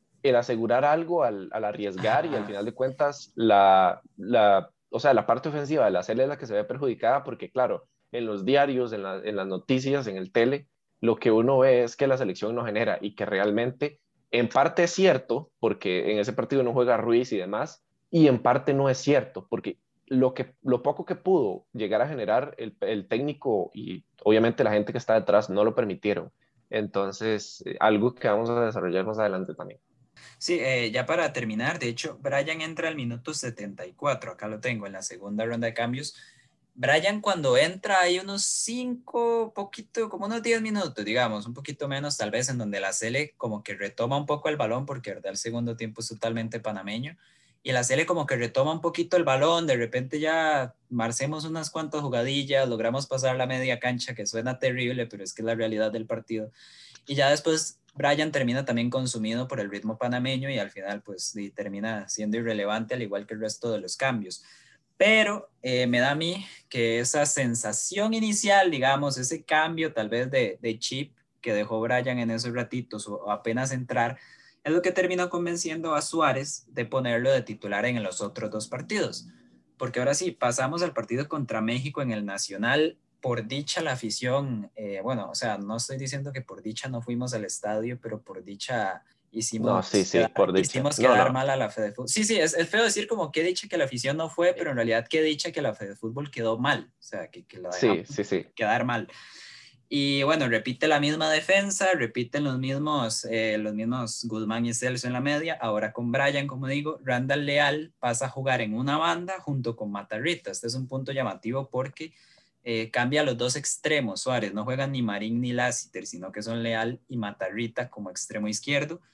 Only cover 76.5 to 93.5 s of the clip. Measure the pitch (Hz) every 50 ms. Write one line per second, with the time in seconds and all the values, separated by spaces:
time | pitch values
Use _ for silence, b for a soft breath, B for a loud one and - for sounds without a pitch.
76.5 | - - - - - 123 117 113 131 131 127 120 117 117 123 135 135 127 107 -
77.5 | 104 - - 101 101 101 113 123 123 117 104 92 90 - 104 101 - 104 110 104
78.5 | 107 107 - - - - - - 214 208 151 101 - - - B B B B B
79.5 | B B B B _ - 131 123 - 127 127 139 143 147 180 180 - - 127 120
80.5 | 117 131 131 135 165 170 175 165 143 117 107 - 117 131 139 143 160 147 135 117
81.5 | 113 110 110 113 120 131 131 147 135 - 139 123 110 107 104 101 98 98 - -
82.5 | 98 98 110 120 135 151 156 160 - _ _ _ _ _ - 127 120 120 107 110
83.5 | 135 139 147 - - 170 160 151 131 131 - 107 - - 123 123 131 143 143 135
84.5 | 120 107 101 - _ 110 107 101 98 95 101 123 131 110 95 69 - - 131 113
85.5 | 104 98 101 101 110 120 - - 135 135 139 127 139 139 139 143 131 135 127 -
86.5 | 95 - - 110 110 - - 131 127 117 117 123 120 120 127 123 127 110 104 92
87.5 | - - - 104 107 110 113 123 123 117 - 113 107 107 - - 92 92 90 101
88.5 | 101 101 - - 127 117 104 95 87 90 - _ _ _ _ _ - 113 107 -
89.5 | 117 110 113 110 98 92 92 - - 101 92 - - 87 - - - 101 98 90
90.5 | 90 95 92 - - 131 135 143 - 113 117 127 123 120 87 - 127 127 135 139
91.5 | 135 135 113 104 - 113 107 104 - - 127 - - 220 214 208 226 185 156 165
92.5 | - 165 170 - 208 220 233 214 208 208 - - 233 208 165 143 - 156 165 185